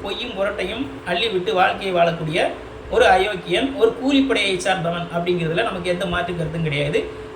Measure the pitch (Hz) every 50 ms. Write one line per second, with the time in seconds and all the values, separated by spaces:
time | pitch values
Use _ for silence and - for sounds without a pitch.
0 | - - - 226 240 240 208 190 196 208 202 208 180 185 220 240 269 - - -
1 | - 175 180 202 226 226 190 180 175 - 190 180 160 - - 196 196 190 180 170
2 | 170 170 165 160 160 156 - 208 254 - - - - - - - - - 190 220
3 | 247 202 185 185 190 208 196 170 - 165 175 214 262 277 - - 220 220 - -
4 | 254 277 285 269 269 262 226 214 202 196 190 175 - 190 - 156 160 170 175 170
5 | 170 - 165 170 170 180 180 170 165 156 165 202 370 220 196 180 175 180 180 180
6 | 196 180 175 175 175 180 175 165 160 151 160 165 160 151 143 143 143 147 185 262
7 | - - - - - - -